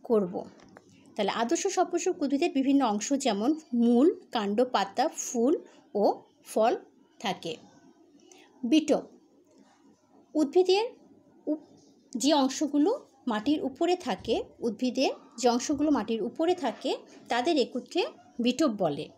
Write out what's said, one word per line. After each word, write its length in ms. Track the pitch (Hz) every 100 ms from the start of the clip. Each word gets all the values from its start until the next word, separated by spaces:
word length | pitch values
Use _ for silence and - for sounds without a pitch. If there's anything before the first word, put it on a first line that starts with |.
করব। 420 | - 220 180 196 - - - - _ - - -
তাহলে 160 | 196
আদর্শ 360 | 190 233 330 392
সপুষ্পক 540 | 370 339 349 370 359
উদ্ভিদের 300 | 277 277 349
বিভিন্ন 340 | 269 262 277 247
অংশ 280 | 208 -
যেমন 420 | 277 262 196 226 311 -
মূল, 420 | 240 233 240 311 453 -
কাণ্ড, 340 | 240 202 208 254
পাতা, 440 | - 196 - 302
ফুল 480 | - - 240 240 339 - - _ 208
ও 260 | 226 453 - _ -
ফল 300 | - 220 - - _ _ _
থাকে। 380 | 208 - 165 - - - - _ _ _ _ - - _
বিটপ, 400 | 240 302 302 202 - - _ _ _ _ - _ _ _ _ - _
উদ্ভিদের 520 | 302 294 359 370 392 480 - - - _ _ -
উপ-, 180 | 311 - - _ _ _ 240
যে 180 | 254
অংশগুলো 720 | 302 262 - 302 294 320 554 - _ -
মাটির 360 | 214 220 311
উপরে 320 | 269 - 339 359
থাকে, 480 | 254 185 - 294 - -
উদ্ভিদের 520 | 233 202 254 254 311 571 - -
যে 120 | 247
অংশগুলো 420 | 240 - 277 302
মাটির 300 | 262 208 226
উপরে 340 | 226 - 330 359
থাকে 420 | 262 214 269 494 - - -
তাদের 300 | 240 262 311
একত্রে 480 | 214 247 - 339 539 - - -
বিটপ 320 | 240 247 311 208
বলে। 320 | 170 147 151